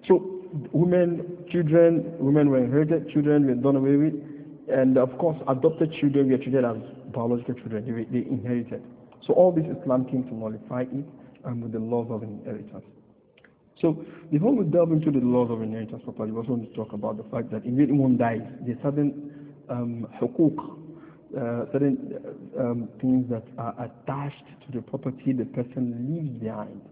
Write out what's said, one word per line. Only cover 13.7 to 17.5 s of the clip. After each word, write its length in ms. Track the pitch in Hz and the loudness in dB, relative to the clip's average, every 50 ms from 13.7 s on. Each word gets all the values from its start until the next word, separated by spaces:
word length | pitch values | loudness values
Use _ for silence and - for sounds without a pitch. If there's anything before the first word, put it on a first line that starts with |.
| _ _ | _ _
So 240 | - 165 151 - - - - - - - | 0 0 0 0 -8 -14 -16 -18 -6 0
before 240 | 156 147 175 240 285 | 0 2 4 4 4
we 100 | 226 190 | 4 2
delve 260 | 156 143 175 170 165 | 2 4 4 4 4
into 200 | 160 156 156 156 | 4 2 2 2
the 80 | 139 131 | 2 2
laws 300 | 123 123 123 123 123 117 | 2 4 4 4 2 2
of 100 | 117 110 | -2 -4
inheritance 400 | 110 107 110 113 110 107 113 117 - | -4 -6 -6 -6 -8 -10 -10 -12 -12
properly, 280 | 120 - - 113 107 | -12 -8 -6 -6 -6
we 60 | 110 | -4
also 140 | 113 117 120 | -6 -4 -2
want 180 | 127 117 110 - | -4 -4 -4 -6
to 60 | - | -8
talk 180 | 117 107 - - | -8 -8 -8 -8
about 240 | 104 107 110 110 | -6 -6 -6 -6
the 60 | 107 107 | -6 -10
fact 280 | - - 123 117 - | -8 -6 -6 -6 -6